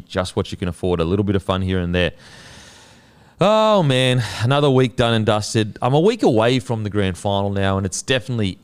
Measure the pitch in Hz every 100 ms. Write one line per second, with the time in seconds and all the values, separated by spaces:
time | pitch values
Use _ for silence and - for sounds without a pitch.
0 | - 95 90 - 95 - 92 85 92 87
1 | 82 101 101 98 - 95 95 92 87 87
2 | 85 - - - - - - - - -
3 | - _ - - 185 220 220 208 147 127
4 | 127 127 110 - 113 143 147 131 131 -
5 | 120 113 107 107 104 117 107 - 123 143
6 | 185 240 233 110 117 131 - 113 107 101
7 | 95 87 104 98 101 98 98 95 98 -
8 | - 131 - 120 101 90